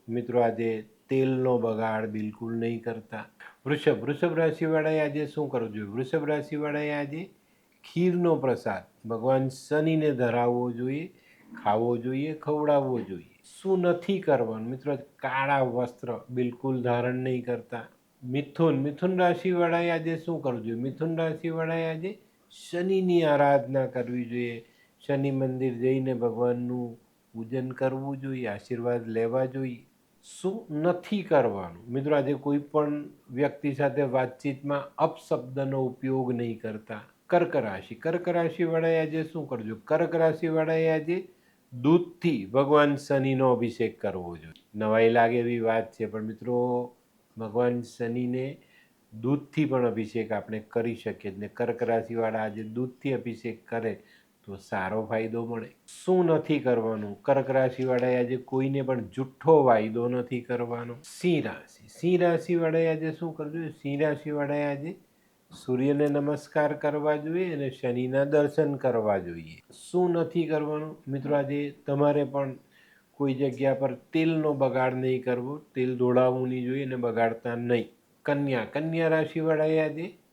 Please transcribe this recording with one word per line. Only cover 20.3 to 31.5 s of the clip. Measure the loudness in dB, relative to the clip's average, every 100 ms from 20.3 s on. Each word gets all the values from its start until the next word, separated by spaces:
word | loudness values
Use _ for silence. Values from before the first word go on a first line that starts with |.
| -4
કરવું | -2 -4
જોઈએ? | -4 -4
મિથુન | -4 -4 -4 0
રાશિવાળાએ | -2 -2 -4 -4 -2 -2 -2
આજે | -4 -8 -10 _ _ _ -20 -8
શનિની | -4 0 2 4 4
આરાધના | 6 6 6 6 4 0 0
કરવી | -2 -4 -4 -4
જોઈએ. | -4 -4 -6 -14 _ _ _ -4
શનિ | 0 0
મંદિર | 0 -2 0 -2
જઈને | 0 0 2 0
ભગવાનનું | 0 0 0 0 0 -2 -4 -6 -10 _ _ _
પૂજન | -12 -6 -4 -6
કરવું | -2 -2 -2 -6 -6
જોઈએ, | -6 -6 -6
આશીર્વાદ | -6 -6 -4 -2 -2 -2
લેવા | -2 0 0 -2
જોઈએ. | -2 -6 -8 -16 _ _ _ -20 -8
શું | -6 -6 -6 0
નથી | 0 0 -2 -4
કરવાનું? | 4 4 4